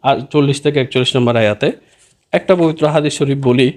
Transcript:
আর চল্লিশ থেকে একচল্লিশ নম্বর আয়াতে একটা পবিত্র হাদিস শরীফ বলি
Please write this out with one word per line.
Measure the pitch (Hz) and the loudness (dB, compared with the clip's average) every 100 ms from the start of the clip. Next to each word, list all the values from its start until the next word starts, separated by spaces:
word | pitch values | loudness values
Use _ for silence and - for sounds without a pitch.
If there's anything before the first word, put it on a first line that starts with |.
আর | 131 139 143 | 0 -2 -2
চল্লিশ | 147 139 139 | 0 0 0
থেকে | 147 143 | -2 -2
একচল্লিশ | 127 127 123 135 | -2 -2 0 0
নম্বর | 120 117 | 0 2
আয়াতে | 107 104 147 254 _ _ _ _ _ | 0 0 -4 -4 _ _ _ _ _
একটা | 175 - 180 | -6 0 0
পবিত্র | 165 160 151 | 0 0 0
হাদিস | 151 151 - | 0 -2 -2
শরীফ | 139 139 | -2 0
বলি | 131 123 127 | 0 2 2